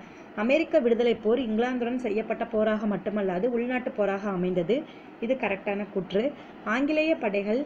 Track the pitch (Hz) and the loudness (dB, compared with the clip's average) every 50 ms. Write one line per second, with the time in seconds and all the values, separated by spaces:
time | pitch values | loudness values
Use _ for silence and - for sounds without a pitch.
0 | - - - - - - - 214 214 247 277 311 320 311 339 311 233 240 226 220 | -10 -18 -18 -20 -18 -12 -4 -2 2 4 4 4 4 4 4 4 6 6 4 4
1 | 240 240 220 226 - 214 240 269 262 220 214 214 240 254 254 247 240 233 254 247 | 4 2 2 2 2 2 2 2 2 0 0 0 0 0 0 -2 -2 -2 -2 -2
2 | - 214 202 220 214 - 214 220 226 226 226 214 214 220 214 208 220 208 202 175 | -2 -2 -2 -2 -2 -2 -2 -4 -4 -2 0 2 2 2 2 2 0 0 0 0
3 | - 208 202 214 196 190 175 180 208 254 240 233 240 247 254 247 247 254 - 214 | -2 -2 -2 0 0 0 0 0 0 0 0 0 -2 0 -2 -2 -4 -4 -2 0
4 | 202 196 196 196 208 208 190 175 180 180 185 180 170 170 233 294 320 - - - | 0 0 0 -2 -2 -2 -2 0 0 2 2 0 2 2 0 0 0 -6 -14 -18
5 | - - - - 233 226 262 262 226 196 196 196 - 208 202 202 208 202 - 190 | -18 -18 -10 -8 -2 -2 0 0 0 -2 -2 -2 -2 -4 -4 -4 -4 -4 -4 -6
6 | 175 - 185 202 240 294 - - - - - - - 208 220 262 285 302 302 311 | -6 0 0 0 0 0 -4 -6 -16 -18 -18 -12 -4 -2 0 0 2 2 2 2
7 | 311 320 311 - 240 208 196 202 196 208 220 269 294 | 2 2 2 0 0 -2 0 0 0 0 0 0 -2